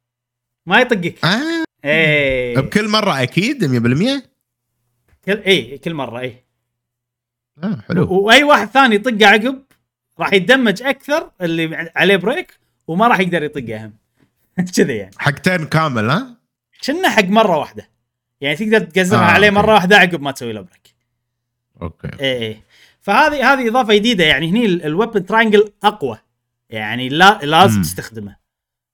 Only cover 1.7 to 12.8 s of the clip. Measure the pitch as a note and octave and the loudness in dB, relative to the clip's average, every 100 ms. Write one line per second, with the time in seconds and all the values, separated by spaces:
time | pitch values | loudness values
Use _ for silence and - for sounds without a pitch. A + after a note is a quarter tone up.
1.7 | _ C#3+ D#3 D#3 D3 C#3 C3 B2 A#2 D3 | _ -2 0 2 2 0 -2 -2 -4 -2
2.7 | G3+ G#3+ G#3+ G3+ C#3 B2 - A3 C#4+ D#3 | -2 -2 -2 -2 -2 -2 -2 -4 -2 -2
3.7 | B2 A#2 C3+ A3+ C#4 - _ _ _ _ | 0 0 0 -2 -4 -8 _ _ _ _
4.7 | _ _ _ _ _ - G#3 F#3+ F3+ A2+ | _ _ _ _ _ -8 -6 0 -2 -2
5.7 | C#3 E3+ D#3+ B2 A#2 B2+ A#2 _ _ _ | -10 -10 -8 -10 -10 -12 -14 _ _ _
6.7 | _ _ _ _ _ _ _ _ _ F3+ | _ _ _ _ _ _ _ _ _ -8
7.7 | D3+ - E3+ F3+ F#3+ G3+ B3 D4 C4+ G#3 | -8 -4 -2 0 0 4 4 4 2 2
8.7 | C4 C4 G3+ B3+ G#3+ G#3 A3 A#3+ C4 _ | 2 2 2 -2 2 4 4 0 -6 _
9.7 | _ _ _ _ - E3 G3 F3+ C4 A#3 | _ _ _ _ -8 -2 0 2 2 2
10.7 | G3 B3+ C4+ - D4+ E4+ _ F3 E3 D#3+ | -2 -4 -6 -4 -6 -6 _ -6 -4 -4
11.7 | D3+ E3 - E3+ G3 F#3 D#4 - _ _ | -8 -8 -2 2 2 0 -6 -8 _ _
12.7 | _ | _